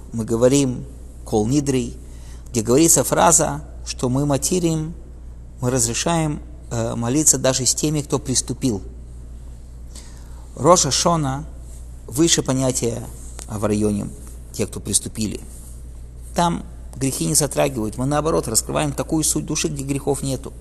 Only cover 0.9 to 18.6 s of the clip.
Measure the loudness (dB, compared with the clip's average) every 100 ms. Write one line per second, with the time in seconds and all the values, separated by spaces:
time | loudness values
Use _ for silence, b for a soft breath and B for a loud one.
0.9 | -12 -14 -14 -2 2 4 4 4 2 0
1.9 | -6 B B B B B 0 4 6 8
2.9 | 6 4 6 6 6 4 -2 -8 -12 -10
3.9 | -2 0 2 2 0 2 2 2 0 -2
4.9 | -8 -12 -14 -14 -14 -14 -4 0 2 2
5.9 | 0 2 2 2 -2 -8 -14 -6 -2 -2
6.9 | -2 2 4 4 4 4 2 0 0 0
7.9 | 0 0 -2 0 -2 -2 -2 0 0 -4
8.9 | -12 -14 -14 -14 -14 -14 -14 -16 -14 -14
9.9 | B B B B B B 2 6 8 6
10.9 | 2 4 4 2 -2 -6 -10 -12 -12 -12
11.9 | -14 -6 2 4 4 2 2 2 0 0
12.9 | -2 -6 -12 -14 -12 -8 -2 2 4 4
13.9 | 2 -2 -8 -12 -14 -10 -4 -4 -4 -2
14.9 | 0 0 -2 -4 -4 -10 -14 -14 -14 -14
15.9 | -14 -14 -14 -6 0 2 2 -4 -12 -12
16.9 | -4 -2 0 2 2 2 2 2 2 -2
17.9 | -2 0 0 2 0 0 -2